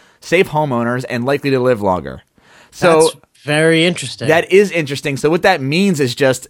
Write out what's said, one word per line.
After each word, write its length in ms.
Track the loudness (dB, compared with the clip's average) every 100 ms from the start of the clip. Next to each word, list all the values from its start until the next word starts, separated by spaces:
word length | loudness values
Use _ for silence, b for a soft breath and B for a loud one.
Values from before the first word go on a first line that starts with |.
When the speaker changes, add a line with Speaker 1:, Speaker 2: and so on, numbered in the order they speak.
| b b
Speaker 1:
safe 260 | -2 0 2
homeowners, 540 | -2 -2 -2 -2 -4 -6
and 160 | -6 -4
likely 240 | -2 0
to 80 | 0
live 220 | 0 0
longer. 420 | 0 -2 -4 -14 _ _ b b b
So 300 | -2 2 4
Speaker 2:
That's 140 | 2 -2 _ _
very 420 | -4 0 2 2 0
interesting. 440 | -2 -8 -6 0
Speaker 1:
that 220 | 0 4
is 200 | 4 4
interesting. 460 | 0 -4 -6 -6 -2
So 120 | 0
what 140 | 2
that 180 | 2 0
means 380 | 0 0 0 0
is 160 | -2 0
just 320 | 0 0